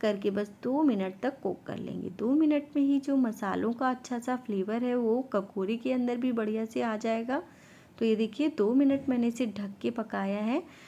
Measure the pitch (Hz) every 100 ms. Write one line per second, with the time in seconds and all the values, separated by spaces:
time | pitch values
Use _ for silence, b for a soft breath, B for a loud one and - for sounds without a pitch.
0 | 220 202 202 196 208 - 247 269 311 208
1 | 190 190 262 277 - - - - - -
2 | - 175 220 285 311 294 294 294 277 277
3 | 277 277 240 214 202 185 208 233 262 254
4 | - 240 240 247 254 202 196 226 247 247
5 | 233 240 262 202 196 202 190 233 254 254
6 | 240 240 254 226 214 220 220 247 240 214
7 | 226 226 233 277 370 B B B B -
8 | 226 214 220 - 302 302 208 262 277 277
9 | 269 247 233 233 240 202 202 196 233 233
10 | 220 202 196 202 214 285 359 B